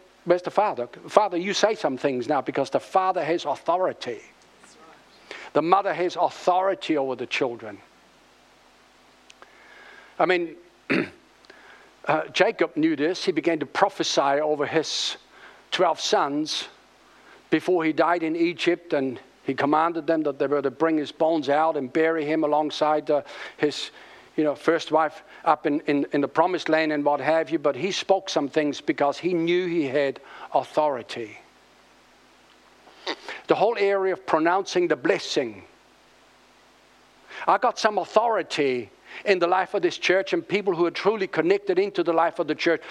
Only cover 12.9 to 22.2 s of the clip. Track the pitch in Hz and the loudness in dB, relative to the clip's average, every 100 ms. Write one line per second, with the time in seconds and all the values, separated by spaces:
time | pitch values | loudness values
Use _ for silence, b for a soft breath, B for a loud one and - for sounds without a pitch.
12.9 | 147 151 185 - 156 147 165 139 - 196 | 0 -2 -2 -2 -2 0 -2 -4 0 2
13.9 | - 160 - 139 139 151 151 143 160 143 | 2 -2 0 2 2 0 -2 -2 -2 -2
14.9 | - - - _ B B B B - 175 | -4 -6 -8 _ B B B B 0 0
15.9 | - - 214 147 143 156 - - - _ | 0 0 2 2 0 -2 -6 -8 -14 _
16.9 | _ _ B B B B 160 - 180 160 | _ _ B B B B -2 2 0 2
17.9 | 151 160 175 160 165 170 170 - 170 - | 2 2 2 0 0 0 0 0 0 0
18.9 | 147 135 117 - _ - 131 143 151 165 | -2 -2 -6 -14 _ -6 -2 2 2 2
19.9 | 165 151 165 147 135 139 147 135 120 160 | 0 -2 0 0 -2 0 0 -2 0 0
20.9 | 156 143 - 160 165 135 143 160 151 127 | 0 -2 0 0 2 2 2 2 0 -2
21.9 | 160 160 165 | 0 2 0